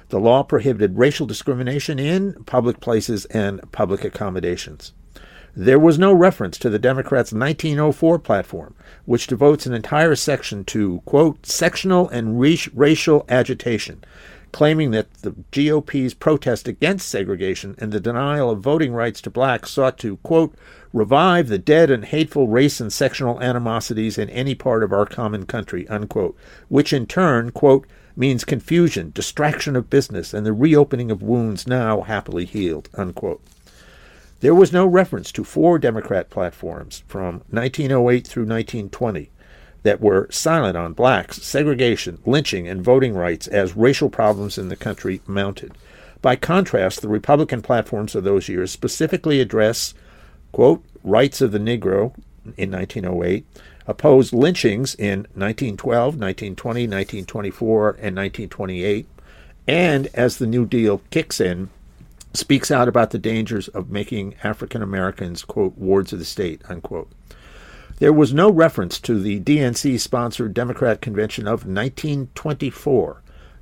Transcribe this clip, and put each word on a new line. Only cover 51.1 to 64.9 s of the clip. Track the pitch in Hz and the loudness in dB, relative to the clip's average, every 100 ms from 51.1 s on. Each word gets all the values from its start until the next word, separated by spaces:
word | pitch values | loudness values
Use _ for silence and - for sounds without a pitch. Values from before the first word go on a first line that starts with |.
| 110 139 - | 2 2 2
of | 127 | 0
the | 104 | 0
Negro" | 110 120 95 98 117 - - - 110 - | -2 -2 0 0 0 -6 -20 -20 -16 -8
in | 98 | -6
nineteen | 92 95 113 90 | -6 -8 -6 -4
oh | 87 | -2
eight, | 87 101 - - - - - | -2 -2 -6 -20 -20 -14 -10
oppose | - 151 131 123 | 2 6 6 6
lynchings | 120 151 175 120 104 135 - | 4 2 4 0 0 -4 -4
in | 101 98 107 98 | -2 -2 -6 -6
nineteen | 101 110 127 98 | -6 -4 -6 -6
twelve, | 127 117 127 156 | -2 0 0 -2
nineteen | 98 95 104 92 | -6 -6 -8 -8
twenty, | 123 117 117 | -6 -4 -2
nineteen | 98 95 107 90 | -4 -6 -8 -10
twenty-four, | 113 101 - 113 110 107 - | -8 -8 -4 0 2 2 -2
and | 104 | -6
nineteen | 92 98 - 104 | -6 -6 -8 -12
twenty-eight, | - 95 90 98 101 - - - - - - - | -10 -8 -4 -2 -2 -6 -20 -20 -20 -20 -10 -2
and | 156 175 139 139 | 2 2 0 -2
as | - 123 - | 0 0 0
the | 117 | -2
New | 123 110 | 0 0
Deal | 123 107 98 - | 0 0 0 -2
kicks | 165 - - | -4 -4 -2
in, | 95 87 92 - - - - - - - | -2 -4 -10 -14 -20 -20 -20 -20 -12 -6
speaks | - 139 - | 0 0 2
out | 135 123 | 2 2
about | 120 110 | 2 0
the | 107 | -2
dangers | 110 113 110 107 - | -4 -2 -4 -6 -8
of | 98 90 | -10 -8
making | 101 101 110 98 - | -8 -6 -8 -8 -8
African | 107 107 104 127 | -8 -8 -8 -8
Americans, | 98 | -6